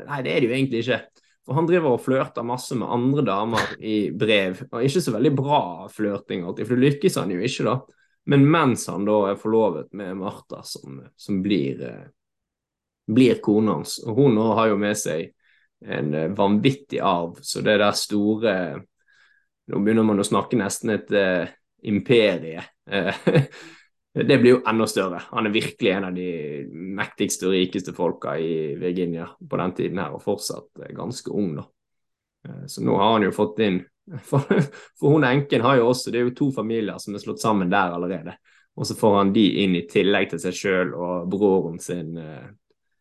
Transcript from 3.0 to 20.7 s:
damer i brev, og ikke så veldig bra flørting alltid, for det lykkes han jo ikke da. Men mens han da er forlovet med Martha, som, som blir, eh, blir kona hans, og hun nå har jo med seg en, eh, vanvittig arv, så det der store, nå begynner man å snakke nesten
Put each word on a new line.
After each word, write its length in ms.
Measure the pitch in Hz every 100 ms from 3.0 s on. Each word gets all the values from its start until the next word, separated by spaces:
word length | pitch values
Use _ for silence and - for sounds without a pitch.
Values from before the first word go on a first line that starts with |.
| 123 143 113
damer 460 | 98 110 113 - -
i 280 | 110 107 90
brev, 500 | 90 107 107 92 95 -
og 140 | 117
ikke 180 | 135 180
så 100 | 147
veldig 200 | 110 147
bra 540 | 135 143 147 92 82 98
flørting 560 | - 107 101 - 98 87
alltid, 220 | - 110
for 80 | 123
det 80 | 139
lykkes 240 | 143 190 -
han 140 | 92
jo 60 | 90
ikke 240 | 117 - 107
da. 80 | 127 - _ _ _ -
Men 180 | 143 139
mens 400 | 165 139 110 -
han 180 | 85
da 120 | 101 107 98
er 80 | 101
forlovet 480 | 110 113 107 80 -
med 220 | 98 95 98
Martha, 440 | 98 101 - -
som, 380 | - - 69 67 64 _
som 240 | - 98
blir, 400 | 101 95 67 64
eh, 240 | 62 52 - _ _ _ _ _ _ _ _ _ -
blir 320 | 110 127 110
kona 380 | - 104 107 78
hans, 160 | 85 - 120
og 80 |
hun 220 | 110 143 107
nå 80 | 110
har 160 | 107 113
jo 80 | 101
med 160 | 104 107
seg 360 | - 80 90 _ _ _ _ _
en, 320 | 110 - 73
eh, 140 | 76 80
vanvittig 720 | 101 101 104 135 135 - -
arv, 380 | - 87 85 87
så 220 | - 90 98
det 140 | 104
der 160 | 104 104
store, 560 | - 104 104 110 113 95 85 78 - _ _ _ _ _ _ _ -
nå 140 | -
begynner 240 | 101 113 110
man 160 | 104
å 60 | 101
snakke 240 | 101 98 123
nesten 380 | 98